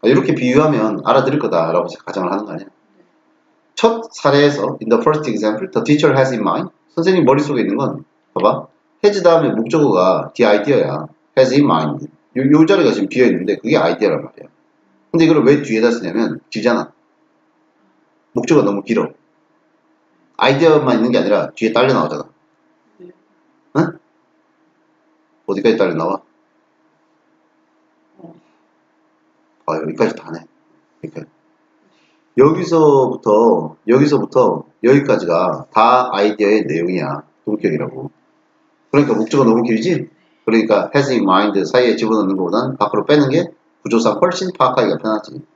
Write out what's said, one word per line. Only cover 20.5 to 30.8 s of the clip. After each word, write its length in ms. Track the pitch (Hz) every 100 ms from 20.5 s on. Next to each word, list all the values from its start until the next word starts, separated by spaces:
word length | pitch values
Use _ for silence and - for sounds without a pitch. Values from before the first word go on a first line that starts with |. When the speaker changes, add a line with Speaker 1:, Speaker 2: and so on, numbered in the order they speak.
| 139 165 151 131 113
Speaker 1:
있는 140 | 117
게 60 | 120
아니라 300 | 98 101 - -
뒤에 180 | 110
딸려 200 | 117 135
나오잖아. 360 | 127 - 73 - _ _ _ _ _ _ _
Speaker 2:
네. 100 | 175 _ _ _ _ _ _ 151
Speaker 1:
응? 200 | 160 - _ _ _ _ _ _ _ _ _ _ _ _ _ _ -
어디까지 300 | 98 113 101
딸려 180 | 95 80
나와? 260 | 82 95 _ _ _ _ _ _ _ _ _ _ _ _ _ _ _ _ _ _ _ _
Speaker 2:
어. 160 | 175 - _ _ _ _ _ _ _ _ _ _ _ _ -
Speaker 1:
아, 100 | 78
여기까지 380 | 78 78 117 -
다네. 240 | - 80 - _ _ _